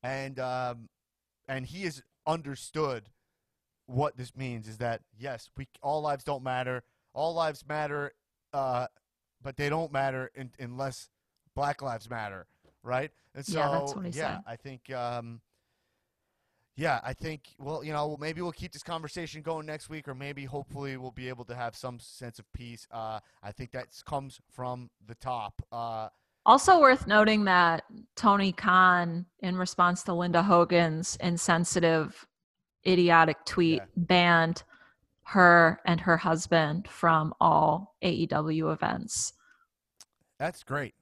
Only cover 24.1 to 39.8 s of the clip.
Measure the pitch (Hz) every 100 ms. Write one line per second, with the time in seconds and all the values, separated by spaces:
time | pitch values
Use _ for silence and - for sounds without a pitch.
24.1 | 143 139 120 _ - 127 123 123 _ 104
25.1 | 113 131 123 104 - - 117 117 113 110
26.1 | _ _ _ - 262 - 359 285 254 -
27.1 | 208 214 220 202 180 170 165 - - -
28.1 | - 226 202 196 175 - 185 185 180 175
29.1 | 170 180 _ 185 185 180 - 180 180 -
30.1 | 170 175 170 196 175 170 175 170 160 175
31.1 | - 180 170 - 170 175 - 165 160 147
32.1 | - - _ _ _ _ _ - 180 175
33.1 | 165 160 151 - - 170 160 - - 170
34.1 | 180 175 170 165 170 - _ _ _ _
35.1 | _ - 202 180 170 165 165 - 170 175
36.1 | 165 170 165 - 165 156 160 196 - 170
37.1 | 160 156 - 165 156 156 156 202 _ 180
38.1 | 165 165 - 156 156 160 156 - - -
39.1 | - - - _ _ _ _